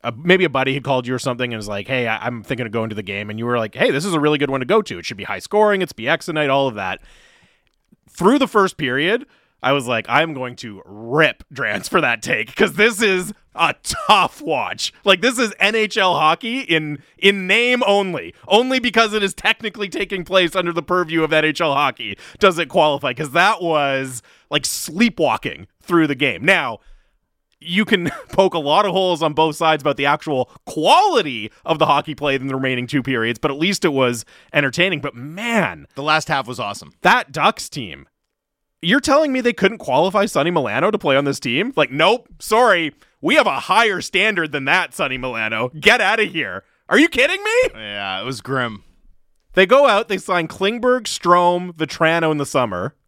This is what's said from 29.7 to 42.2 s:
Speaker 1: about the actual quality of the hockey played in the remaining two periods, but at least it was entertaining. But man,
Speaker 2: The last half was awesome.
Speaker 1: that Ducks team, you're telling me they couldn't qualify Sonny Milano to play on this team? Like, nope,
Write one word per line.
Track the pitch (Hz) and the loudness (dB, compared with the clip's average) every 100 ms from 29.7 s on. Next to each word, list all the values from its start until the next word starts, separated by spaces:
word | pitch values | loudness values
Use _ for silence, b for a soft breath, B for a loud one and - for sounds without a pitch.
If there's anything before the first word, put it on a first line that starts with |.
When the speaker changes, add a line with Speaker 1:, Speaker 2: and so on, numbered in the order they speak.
| 156 | 0
Speaker 1:
about | 143 139 | 0 0
the | 139 | 0
actual | 151 - 135 123 b - | 0 -2 -4 -4 b -12
quality | - 160 311 415 294 160 117 104 b | -2 4 6 6 2 0 -6 -10 b
of | - 160 | -4 0
the | 156 | 4
hockey | 143 147 | 2 0
played | 143 147 135 | -6 -2 -2
in | 135 | -4
the | |
remaining | 131 135 127 123 | -4 -2 -4 -2
two | 143 | -4
periods, | 127 127 113 120 | -2 -2 -2 -2
but | 147 | -4
at | 139 | -2
least | 175 196 | -2 0
it | 170 | 0
was | 139 127 120 - b b | 2 0 0 -10 b b
entertaining. | 151 143 127 185 165 | -2 0 0 -2 -2
But | 139 117 | -8 -12
man, | 135 170 233 233 143 82 71 - | -16 -10 -2 0 -2 -6 -16 -8
Speaker 2:
The | |
last | 147 156 151 | 0 0 2
half | 147 117 | -4 -4
was | 127 | -8
awesome. | 107 101 78 _ | -8 -10 -16 _
Speaker 1:
that | 175 240 - | 2 2 0
Ducks | 139 160 - - | 0 0 -2 -10
team, | - 104 69 69 _ _ _ _ _ _ _ | -12 -12 -14 -20 _ _ _ _ _ _ _
you're | 170 254 | 0 0
telling | 285 294 311 | 4 2 4
me | 262 | 0
they | 240 | 0
couldn't | - 196 - | 2 0 0
qualify | - 127 180 196 202 | -2 2 2 2 0
Sonny | 151 156 | 0 0
Milano | 175 123 110 180 | 0 0 0 0
to | 214 | 0
play | 156 135 | 2 2
on | |
this | 143 - | 2 -4
team? | 131 123 220 | -4 -2 -2
Like, | - 147 | 0 -2
nope, | 135 165 240 | 2 2 2